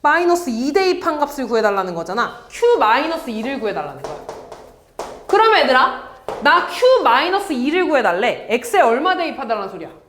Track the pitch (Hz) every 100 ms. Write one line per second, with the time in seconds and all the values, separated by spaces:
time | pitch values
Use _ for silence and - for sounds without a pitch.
0 | 294 320 349 349 349 226 269 302 381 359
1 | 339 302 294 - 240 226 220 196 185 165
2 | 165 202 208 - - - 466 466 220 240
3 | 320 330 - 220 226 269 208 165 147 135
4 | - 147 - - - - - - _ -
5 | - - - 403 440 415 269 254 311 -
6 | - - - - 277 339 - - 508 523
7 | 294 240 320 381 403 269 254 339 359 294
8 | 214 175 233 - - 233 247 392 262 233
9 | 330 359 330 247 247 220 190 190 151 -